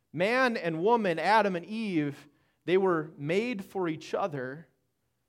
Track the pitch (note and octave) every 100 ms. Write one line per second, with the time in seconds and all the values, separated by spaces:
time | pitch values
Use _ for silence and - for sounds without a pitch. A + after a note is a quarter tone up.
0 | _ C#3+ G3 B3+ C4 A3 E3 D#3+ F#3+ A#3+
1 | G3 D#3+ E3 A3 G3+ F3 E3+ A3 G#3+ E3+
2 | D3 C#3 - _ _ _ - F#3 F#3+ E3
3 | D#3 - C#3+ F#3+ A#3+ G#3+ F#3 G3 F3 D#3
4 | - - G3 C#3+ B2+ D3 E3 _ _ _
5 | _ _